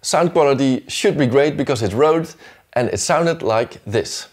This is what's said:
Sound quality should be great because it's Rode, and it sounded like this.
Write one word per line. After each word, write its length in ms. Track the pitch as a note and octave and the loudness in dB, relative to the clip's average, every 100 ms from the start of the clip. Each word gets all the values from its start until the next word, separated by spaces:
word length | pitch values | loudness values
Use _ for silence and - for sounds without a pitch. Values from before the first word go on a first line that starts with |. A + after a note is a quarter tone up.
Sound 300 | - D3+ E3+ | 0 0 2
quality 520 | F3 D3 C3+ C3+ B2+ - | 2 2 2 2 0 -4
should 300 | - G#3 D#3+ | -2 0 2
be 100 | C3 | 2
great 300 | C3+ D3 D3 | 2 2 0
because 260 | C3+ B2+ | -2 -2
it's 120 | G#2+ | -2
Rode, 340 | G#2 D3+ E3 E3 - - - _ | 2 2 2 -2 -14 -20 -20 _
and 160 | - A#2+ | -4 -2
it 100 | G2 | -4
sounded 400 | - D#3+ E3+ E3 | -2 0 0 -2
like 400 | A2+ A2 A#2+ - - | 0 0 -2 -8 -4
this. 420 | G#2+ - - - | -4 -4 -10 -14